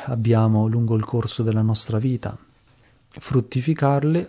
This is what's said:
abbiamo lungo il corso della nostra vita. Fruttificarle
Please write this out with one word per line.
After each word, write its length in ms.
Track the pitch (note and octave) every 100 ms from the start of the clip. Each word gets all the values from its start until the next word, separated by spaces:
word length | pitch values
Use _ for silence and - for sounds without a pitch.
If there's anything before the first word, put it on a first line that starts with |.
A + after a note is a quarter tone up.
| -
abbiamo 600 | A#2 A2+ A2+ A2 G#2+ A2
lungo 300 | A#2 A2+ A2+
il 80 |
corso 400 | G#2+ A#2+ A2+ -
della 180 | A2+ G#2+
nostra 360 | A2 A2 - A2+
vita. 380 | B2+ A#2+ - - _ _ _ _ _ _ _
Fruttificarle 1160 | - - C3 A2 B2+ C3+ D#3 C#3 C#3 D3 E3+